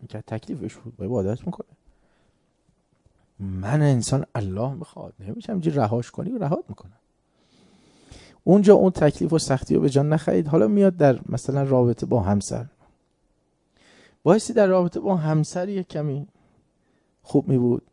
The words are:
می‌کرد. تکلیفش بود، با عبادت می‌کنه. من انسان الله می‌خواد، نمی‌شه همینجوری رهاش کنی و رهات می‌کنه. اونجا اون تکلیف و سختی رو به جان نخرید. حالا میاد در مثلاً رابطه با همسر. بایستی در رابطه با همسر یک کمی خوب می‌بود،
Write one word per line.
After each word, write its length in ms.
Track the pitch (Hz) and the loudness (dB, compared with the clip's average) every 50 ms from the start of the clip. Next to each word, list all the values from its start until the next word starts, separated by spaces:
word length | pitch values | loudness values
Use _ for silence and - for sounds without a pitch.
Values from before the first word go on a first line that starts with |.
می‌کرد. 220 | 123 117 - 107 - | -18 -16 -14 -14 -10
تکلیفش 480 | - 113 110 - - - 135 92 - - | -10 -10 -10 -8 -10 -10 -10 -10 -12 -12
بود، 220 | - - 117 - | -14 -18 -18 -14
با 80 | - 92 | -10 -6
عبادت 420 | 101 123 113 95 98 110 123 - | -4 -2 -2 -2 -2 -4 -6 -8
می‌کنه. 200 | 180 - - - _ _ _ _ _ _ _ _ _ _ _ _ _ _ _ _ _ _ _ _ _ _ _ _ _ _ _ _ _ _ _ _ _ _ - | -10 -10 -10 -14 _ _ _ _ _ _ _ _ _ _ _ _ _ _ _ _ _ _ _ _ _ _ _ _ _ _ _ _ _ _ _ _ _ _ -12
من 420 | 101 98 95 92 95 107 143 151 | -10 -8 -8 -6 -4 -2 0 2
انسان 440 | 151 143 135 120 110 - 135 139 - - - | 2 2 2 2 0 0 -2 -2 -2 -4 -6
الله 380 | 123 101 95 92 101 120 135 135 | -6 -6 -6 -4 -4 -6 -6 -6
می‌خواد، 400 | 175 - - - 180 - - - - | -10 -14 -16 -16 -18 -18 -18 -18 -16
نمی‌شه 320 | 98 190 233 233 - - | -14 -14 -14 -12 -10 -8
همینجوری 240 | 220 185 160 165 143 | -6 -4 -2 -2 0
رهاش 360 | 143 117 104 113 123 117 - | 0 0 0 0 -2 -4 -6
کنی 200 | - - - 190 | -10 -10 -8 -6
و 60 | 262 | -6
رهات 280 | 226 185 143 175 330 - - | -4 -4 -2 -4 -4 -6 -8
می‌کنه. 220 | - - - 92 - _ _ _ _ _ _ _ _ _ _ _ _ _ _ _ _ _ _ _ _ _ _ - - - - - _ _ - | -16 -16 -20 -20 -20 _ _ _ _ _ _ _ _ _ _ _ _ _ _ _ _ _ _ _ _ _ _ -20 -20 -20 -20 -20 _ _ 2
اونجا 320 | - 180 208 190 208 196 | 4 4 6 8 8 8
اون 160 | - - 185 | 8 6 2
تکلیف 420 | - - 160 147 - - 175 - 165 | 2 2 2 2 2 0 -2 0 0
و 60 | 156 | 0
سختی 360 | - - - - - - 156 | 0 0 -2 -2 0 0 2
رو 60 | 170 | 2
به 80 | 160 147 | 2 2
جان 240 | 131 139 143 151 156 | 2 2 2 2 0
نخرید. 340 | 156 - - - 180 165 | 0 0 0 0 0 0
حالا 200 | 147 147 175 214 | 0 2 2 2
میاد 300 | 214 208 202 196 190 180 | 2 4 4 4 4 4
در 220 | 175 151 135 123 - - - | 4 4 4 2 2 -2 -6
مثلاً 340 | - - - - 131 139 139 | -8 -6 -4 -4 -2 -2 0
رابطه 420 | 135 131 127 123 120 113 - - | 2 2 4 4 2 0 -2 -2
با 140 | 185 127 117 | 0 0 0
همسر. 440 | 90 95 104 101 - - - 120 117 - _ _ _ _ _ _ _ _ _ _ _ _ _ _ _ _ _ _ _ _ _ _ _ _ _ _ _ _ _ _ - | 2 2 0 0 -2 -4 -6 -8 -8 -10 _ _ _ _ _ _ _ _ _ _ _ _ _ _ _ _ _ _ _ _ _ _ _ _ _ _ _ _ _ _ 2
بایستی 300 | 151 190 220 - - 233 | 4 4 4 2 0 2
در 140 | 220 202 | 2 4
رابطه 320 | 185 185 185 180 175 - - | 4 4 2 2 0 -2 -4
با 160 | - 202 190 | -2 -2 -2
همسر 540 | 170 156 156 156 156 156 - - 180 185 202 | 0 0 0 0 0 0 -2 -4 -6 -6 -6
یک 180 | 202 190 180 | -6 -8 -8
کمی 400 | - - 156 147 151 135 143 143 - _ _ _ _ _ _ _ _ _ _ _ _ _ _ _ _ _ _ _ | -8 -8 -6 -6 -6 -6 -8 -10 -14 _ _ _ _ _ _ _ _ _ _ _ _ _ _ _ _ _ _ _
خوب 240 | - - 143 - | -2 0 0 2
می‌بود، 360 | - 139 123 120 120 120 - - _ | 2 2 2 2 2 0 -2 -4 _